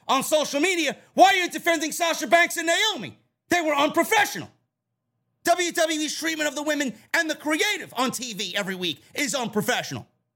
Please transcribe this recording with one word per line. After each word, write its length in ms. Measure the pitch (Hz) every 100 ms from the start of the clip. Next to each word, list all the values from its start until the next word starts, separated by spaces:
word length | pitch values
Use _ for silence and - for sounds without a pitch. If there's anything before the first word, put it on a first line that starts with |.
| -
on 160 | 254
social 380 | - 311 285 277
media, 340 | 349 359 294 214 - -
"Why 100 | 370
are 100 | 392
you 140 | 349
defending 420 | 311 339 330 311
Sasha 360 | - 339 311 277
Banks 280 | 339 339 330
and 120 | 320
Naomi? 520 | 349 440 359 151 113 _ _ -
They 100 | 349
were 140 | 311 277
unprofessional." 760 | 302 311 320 427 - 190 120 _ _ _ _ _ _ _ _ _
W 280 | - 339 349
W 280 | 311 320 311
E's 160 | 302 -
treatment 320 | 320 320 302
of 80 | 269
the 80 |
women 300 | 294 294 277 - -
and 160 | 311 320
the 60 | 294
creative 580 | 294 311 415 403 392 -
on 140 | 254
T 220 | - 247
V 220 | 196 196 202
every 200 | 190 185
week 280 | 180 143 _
is 220 | - 277 269
unprofessional. 720 | 240 208 208 220 - 131 - _ _